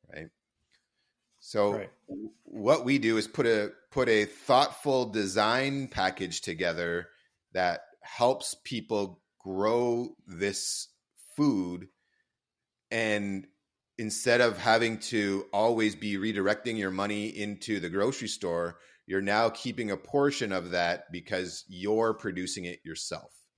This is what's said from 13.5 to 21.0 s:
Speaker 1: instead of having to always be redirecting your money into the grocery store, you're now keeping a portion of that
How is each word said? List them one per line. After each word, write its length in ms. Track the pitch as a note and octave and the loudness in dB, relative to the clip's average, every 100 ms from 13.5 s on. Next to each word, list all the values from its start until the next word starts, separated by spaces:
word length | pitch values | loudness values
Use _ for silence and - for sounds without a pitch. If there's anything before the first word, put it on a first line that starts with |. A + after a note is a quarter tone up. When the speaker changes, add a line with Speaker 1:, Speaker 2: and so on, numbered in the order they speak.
| _ _ _ _ - | _ _ _ _ -8
Speaker 1:
instead 420 | A2 - B2+ A#2+ | -6 -2 2 6
of 180 | A#2+ G2 | 4 4
having 400 | A#2 A2+ A#2 A2 | 4 4 4 -2
to 480 | - A#2 G2+ G2 - | -2 0 0 0 -2
always 440 | G2+ A2 A2+ G#2+ G2+ | 2 2 4 2 0
be 200 | G#2+ G2 | -4 -2
redirecting 600 | G#2+ G2+ G2 G#2+ B2 A2 | -2 0 0 0 -2 -2
your 120 | G2 | -2
money 360 | F#2 G2+ G#2 G#2+ | -2 -2 -2 -6
into 520 | - G#2 G2+ - G#2 | -6 -8 -8 -4 -4
the 80 | E2+ | -2
grocery 380 | F#2 A2 C3+ G#2+ | 0 0 -2 -8
store, 500 | - F2+ E2+ E2+ E2+ - _ - | -6 -2 -2 -2 -6 -20 _ -4
you're 160 | F#2+ | -2
now 260 | G2 G#2 A2+ | 2 2 2
keeping 420 | A2+ B2+ A2+ A2 | 0 -8 -6 -4
a 60 | F#2+ | -6
portion 560 | - C#3+ C#3+ C#3 A2 | -2 0 2 0 -2
of 180 | F#2+ F2 | -4 -2
that 400 | F2 E2+ F2 | 0 0 0